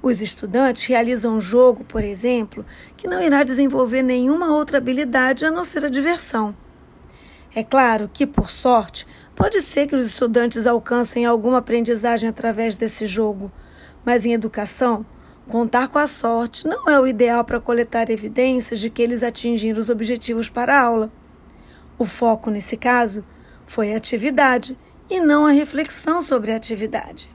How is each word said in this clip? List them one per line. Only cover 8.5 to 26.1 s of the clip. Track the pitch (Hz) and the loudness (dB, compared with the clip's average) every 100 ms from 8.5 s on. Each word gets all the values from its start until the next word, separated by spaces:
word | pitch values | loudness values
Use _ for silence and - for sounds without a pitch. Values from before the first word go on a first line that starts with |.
sorte, | - 262 240 196 - - - - | 0 4 4 2 -12 -16 -20 -20
pode | - - 415 | -2 0 2
ser | - - 294 | 0 0 0
que | 277 | 0
os | |
estudantes | 233 - 240 226 233 226 226 | -2 -2 0 2 0 0 0
alcancem | 233 233 240 240 247 | 0 0 0 0 0
alguma | 240 233 220 254 | 2 2 2 0
aprendizagem | 247 233 233 233 233 233 226 | 0 -2 0 -2 0 0 -2
através | 226 233 214 226 208 | -4 -4 -2 -4 -2
desse | 220 - 214 | -2 -2 -2
jogo, | 190 214 196 196 - - - - - | -2 -2 -4 -12 -16 -20 -20 -20 -10
mas | - 240 220 | 0 0 2
em | |
educação, | 233 220 220 208 - 247 220 220 - - - - | 0 -2 -6 -4 0 0 0 -6 -18 -20 -20 -6
contar | 226 233 240 262 | -2 0 0 0
com | 294 | 0
a | 294 | 2
sorte | - 233 233 233 - 311 | 2 2 -2 -2 -6 -6
não | 466 - | -2 2
é | 285 | 4
o | 262 | 4
ideal | 220 240 233 | 2 2 2
para | 233 240 | 0 -4
coletar | - 240 233 233 226 | -2 -2 0 -2 -2
evidências | 220 214 220 254 254 226 226 | -4 -4 0 0 0 -2 -4
de | 220 | -6
que | 226 | -2
eles | 233 240 | -2 0
atingiram | 240 233 233 233 220 214 | -4 -4 -2 -2 -2 -2
os | 220 | -2
objetivos | 233 220 233 - 226 226 | -2 -2 -4 -4 -4 -4
para | - 247 277 | -4 2 4
a | |
aula. | 240 226 214 - _ - - - - - - - | 4 0 -2 -8 _ -20 -20 -20 -20 -20 -20 -6
O | |
foco, | 220 - 233 220 226 | -6 0 0 0 -2
nesse | 208 - 226 | -4 -4 -4
caso, | 240 247 233 202 196 - - - - | 0 2 0 -4 -12 -20 -20 -20 -12
foi | - 208 | -4 -4
a | 214 | -4
atividade | - 240 247 269 277 247 233 262 _ - - | -4 -4 -2 2 4 2 -2 -14 _ -20 -6
e | 381 | 0
não | 320 294 302 | 4 6 6
a | |
reflexão | 285 285 285 311 - - | 4 2 -4 -4 -2 0